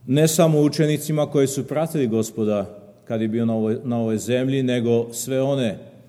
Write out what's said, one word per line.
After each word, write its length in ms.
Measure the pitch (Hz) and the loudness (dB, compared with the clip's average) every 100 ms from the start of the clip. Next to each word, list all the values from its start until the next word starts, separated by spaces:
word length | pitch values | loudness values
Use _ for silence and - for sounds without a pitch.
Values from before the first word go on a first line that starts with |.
| - | 0
ne 180 | 139 160 | 2 4
samo 320 | 160 165 151 | 4 4 6
učenicima 640 | 147 143 151 151 - 151 139 | 2 2 0 0 -2 -2 0
koji 200 | 147 135 | 2 2
su 200 | 139 117 | 0 -4
pratili 400 | 143 160 165 123 | -4 -2 0 0
Gospoda 760 | 110 110 - 107 104 98 - - - | 0 -2 -2 0 0 -2 -10 -20 -20
kad 160 | - 113 | -8 -4
je 80 | 110 | -2
bio 160 | 113 | 0
na 100 | 117 | 0
ovoj, 240 | 113 110 107 | 0 -2 -2
na 140 | 131 117 | -4 -2
ovoj 200 | 113 110 | -2 -2
zemlji, 440 | 95 123 131 135 | 0 0 0 0
nego 500 | 127 123 117 117 117 | 0 0 2 0 0
sve 300 | - - 131 | -8 -4 -2
one 360 | 135 139 117 92 - - | 0 0 -2 -4 -14 -20